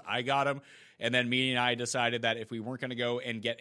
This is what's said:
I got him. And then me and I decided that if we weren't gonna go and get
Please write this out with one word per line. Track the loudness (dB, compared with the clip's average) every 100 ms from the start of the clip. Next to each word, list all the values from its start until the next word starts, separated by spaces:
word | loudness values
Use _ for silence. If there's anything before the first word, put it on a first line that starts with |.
| -4
I | -4
got | 0 2 2
him. | -2 -8 -20 -20 -6
And | 0 2
then | 2
me | 2 2
and | 2
I | 2 2
decided | 0 0 0 2
that | 0 0
if | -4
we | -6
weren't | -6 -6
gonna | -6 -2
go | -2 -2
and | -2 -2
get | -2 -2